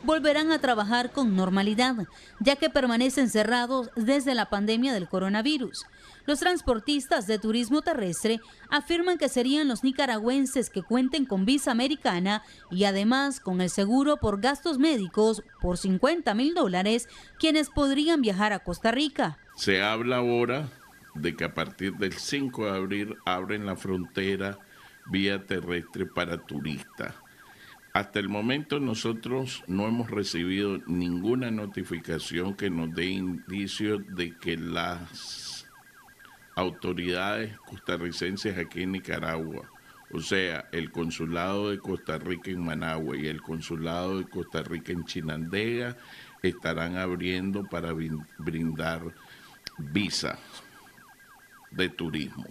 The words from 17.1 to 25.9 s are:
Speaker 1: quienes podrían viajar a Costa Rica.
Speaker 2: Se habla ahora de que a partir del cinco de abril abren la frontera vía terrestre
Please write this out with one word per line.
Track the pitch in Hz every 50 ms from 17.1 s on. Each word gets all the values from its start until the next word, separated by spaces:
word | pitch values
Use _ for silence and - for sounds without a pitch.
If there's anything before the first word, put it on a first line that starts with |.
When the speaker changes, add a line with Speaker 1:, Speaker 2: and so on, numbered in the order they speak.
| - - - - - -
Speaker 1:
quienes | - 320 302 311 302 -
podrían | - - 294 277 269 269 302 320 339 311
viajar | 262 214 196 180 208 214
a | 208 185
Costa | - - 175 - - 226
Rica. | 226 262 294 302 - - 269 170 151 - - - -
Speaker 2:
Se | - - - 98 92
habla | 98 104 110 113 120 120 127 123
ahora | 123 120 120 120 120 117 123 139 156 131 - - - - - - - - -
de | 78 76 85 78
que | - 82
a | 82 -
partir | - 80 - 98 - 92 98 90
del | 80 101 95 87
cinco | - - - - 143 139 131 127 - 110
de | 104
abril | 98 95 95 95 98 101 104 107 107 - -
abren | - 92 90 92 95 104 104 104
la | 101 92
frontera | 87 - 98 95 92 90 85 - - 95 98 98 92 95 98 101 101 - - - - - - - - - -
vía | - 95 98 98 101 98 98
terrestre | - 98 92 85 87 87 87 82 -